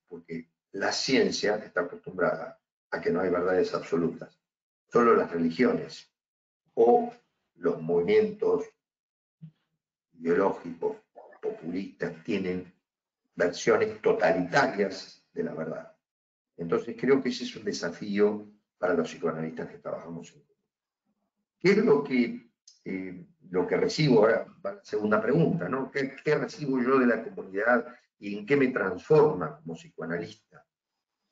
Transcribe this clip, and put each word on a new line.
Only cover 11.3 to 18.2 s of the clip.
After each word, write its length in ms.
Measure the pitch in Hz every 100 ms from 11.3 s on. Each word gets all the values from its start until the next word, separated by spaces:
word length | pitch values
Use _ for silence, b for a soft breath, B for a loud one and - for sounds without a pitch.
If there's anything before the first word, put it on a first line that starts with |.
| -
populistas 800 | - - 82 92 95 - 165 -
tienen 500 | - 101 90 92 - _ _ _ _ _ _
versiones 640 | - - - - 107 107 -
totalitarias 1300 | - - - 139 - 143 - 196 - - - - _
de 100 | 85
la 120 | 82
verdad. 420 | - 78 - - _ _ _ _ _ _ -
Entonces 380 | 85 113 - -
creo 220 | 127 135
que 80 | 123
ese 140 | -
es 120 | 123 -
un 80 |
desafío 840 | 101 - 85 - 107 101